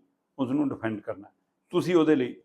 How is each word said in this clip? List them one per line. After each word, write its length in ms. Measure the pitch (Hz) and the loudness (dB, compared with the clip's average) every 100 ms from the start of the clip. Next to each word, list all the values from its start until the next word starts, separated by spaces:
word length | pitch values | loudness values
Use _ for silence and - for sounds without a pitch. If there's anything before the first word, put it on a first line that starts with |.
| _ _ _ - | _ _ _ -8
ਉਸ 100 | 123 | -4
ਨੂੰ 200 | 143 139 | -2 -4
ਡਿਫੈਂਡ 300 | 120 113 104 | -4 -6 -8
ਕਰਨਾ, 280 | - 95 95 _ _ _ _ | -10 -14 -14 _ _ _ _
ਤੁਸੀਂ 260 | 175 147 175 | -4 2 2
ਉਹਦੇ 200 | 156 156 | 4 4
ਲਈ 260 | 123 - | 2 -6